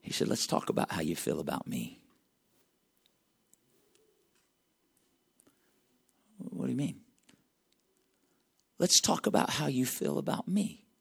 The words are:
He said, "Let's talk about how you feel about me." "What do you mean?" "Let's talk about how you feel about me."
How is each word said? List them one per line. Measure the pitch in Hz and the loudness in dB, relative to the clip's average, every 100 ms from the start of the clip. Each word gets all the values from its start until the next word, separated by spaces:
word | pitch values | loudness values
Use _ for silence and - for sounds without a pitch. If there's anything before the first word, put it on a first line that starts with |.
He | - | -6
said, | - - | -2 0
"Let's | - - | 0 0
talk | - - | 0 0
about | - - | 0 0
how | 175 | 0
you | 76 | -2
feel | 85 - 76 | -2 -2 -2
about | - 71 - | -2 -6 -4
me." | - 58 - _ _ _ _ _ _ _ _ _ _ _ _ _ _ _ _ _ _ _ _ _ _ _ _ _ _ _ _ _ _ _ _ _ _ - _ _ _ _ _ _ _ _ - | -6 -8 -12 _ _ _ _ _ _ _ _ _ _ _ _ _ _ _ _ _ _ _ _ _ _ _ _ _ _ _ _ _ _ _ _ _ _ -20 _ _ _ _ _ _ _ _ -14
"What | - - - | -12 -6 -4
do | |
you | 123 | -2
mean?" | 143 - - _ _ - _ _ _ _ _ _ _ _ _ _ _ _ _ _ | -2 -6 -16 _ _ -20 _ _ _ _ _ _ _ _ _ _ _ _ _ _
"Let's | 180 - | 6 6
talk | - - - | 6 2 4
about | - - | 4 2
how | - 147 | 0 0
you | 131 | 0
feel | 127 - - 143 | 0 -2 -2 -2
about | 101 - - | -2 -4 0
me." | 190 196 - _ _ | 0 0 -4 _ _